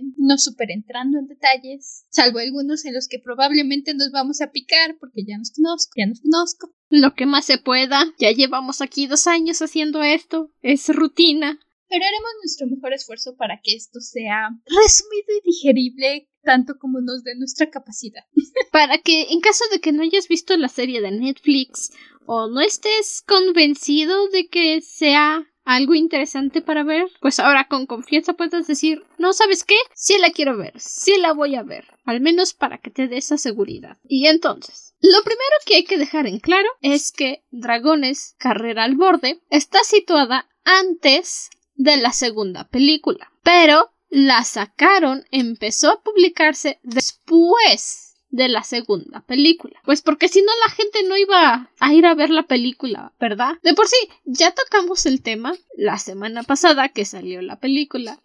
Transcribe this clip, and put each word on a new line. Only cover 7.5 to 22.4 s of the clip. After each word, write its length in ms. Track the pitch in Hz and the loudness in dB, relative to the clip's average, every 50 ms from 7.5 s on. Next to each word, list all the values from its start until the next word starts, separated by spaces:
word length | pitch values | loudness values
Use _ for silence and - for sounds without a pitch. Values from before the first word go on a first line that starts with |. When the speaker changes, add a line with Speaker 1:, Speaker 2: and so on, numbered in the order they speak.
| 269 247 | -2 -2
Speaker 2:
pueda, 520 | - 254 254 254 262 254 277 277 311 320 320 | 0 -2 0 0 0 0 0 0 0 0 -2
ya 140 | - 247 208 | 0 0 2
llevamos 500 | 226 240 269 254 269 262 262 254 269 - | 2 2 0 0 -2 -4 -8 -8 -8 -8
aquí 240 | 269 262 - 269 285 | -8 -8 -6 -6 -6
dos 220 | 254 277 294 - | -2 -2 0 2
años 340 | 349 339 339 320 330 330 - | 2 2 0 0 -2 -4 -4
haciendo 400 | 320 311 - 320 302 302 294 311 | -6 -6 -4 -4 -4 -4 -2 -2
esto, 500 | 294 294 302 320 - _ - 320 311 - _ _ - | 0 0 0 0 -2 _ -6 -6 -6 -8 _ _ -2
es 260 | 247 285 277 - - | 0 0 0 0 0
rutina. 680 | 302 294 320 277 - - 339 330 294 311 302 285 302 - _ _ _ _ _ _ | 0 2 0 0 2 4 4 4 4 2 -2 -4 -6 -8 _ _ _ _ _ _
Speaker 1:
Pero 140 | 370 349 370 | -4 -2 -2
haremos 280 | 392 403 427 440 466 440 427 392 | -2 -2 -4 -6 -10 -12 -12 -10
nuestro 240 | 311 - - 277 | -10 -8 -8 -8
mejor 240 | 247 262 269 254 254 269 | -8 -6 -8 -6 -8 -8
esfuerzo 420 | 277 - - 226 233 - 262 254 | -8 -8 -12 -16 -14 -14 -14 -10
para 240 | 262 247 208 196 214 - | -8 -8 -8 -8 -6 -4
que 100 | - 208 | -4 -4
esto 240 | 226 - - - 240 | -4 -6 -16 -20 -20
sea 480 | 233 - - 247 226 214 208 214 220 220 233 233 _ | -18 -14 -12 -10 -8 -6 -6 -4 -6 -6 -10 -14 _
resumido 640 | - 311 392 427 415 - - 415 427 427 415 415 - 415 415 | 0 4 4 6 6 4 2 0 -2 -6 -6 -4 -4 -4 -2
y 80 | - 349 | 0 -2
digerible 800 | 339 339 269 277 262 262 254 254 254 269 269 269 285 294 - _ _ _ - | -2 0 2 2 2 2 0 -2 -4 -4 -4 -4 -4 -4 -10 _ _ _ 0
tanto 340 | 302 262 254 254 269 277 277 | 0 2 2 0 -2 -6 -10
como 200 | - 262 254 254 | -8 -6 -6 -6
nos 240 | 254 240 254 254 240 | -6 -6 -8 -10 -12
dé 120 | 254 247 | -12 -12
nuestra 320 | 247 262 262 - - 311 311 | -10 -10 -8 -4 -4 -4 -4
capacidad. 540 | - 277 - - 214 - 247 214 214 - - _ - | -4 -8 -16 -16 -16 -16 -16 -16 -18 -20 -20 _ -2
<laughs> 380 | 294 285 - - 508 508 - | -2 -2 -2 -2 -6 -4 0
Speaker 2:
Para 260 | - 311 302 269 285 | 2 2 2 2 0
que, 300 | 320 - - 320 311 311 - | 0 0 0 0 0 0 -2
en 80 | 302 339 | -2 0
caso 240 | 330 427 403 427 466 440 | 2 2 2 0 0 -2
de 80 | 403 370 | -4 -2
que 120 | - 320 294 | 0 0 0
no 80 | 302 320 | 0 0
hayas 240 | 330 349 392 370 | 0 0 0 0
visto 280 | - 339 320 - - 381 | 0 -2 -2 -2 0 0
la 100 | 330 285 | 0 0
serie 320 | 247 - - 247 254 254 233 | -2 -4 -4 -6 -4 -4 -4
de 120 | 208 190 | -4 -4
Netflix 800 | 196 214 247 269 269 - - 294 277 269 262 - - - - - _ - - _ _ _ _ | -4 -4 -4 -4 -6 -2 0 0 0 0 0 -4 -8 -12 -12 -14 _ -18 -20 _ _ _ _
o 220 | - 233 226 | -6 -4 -4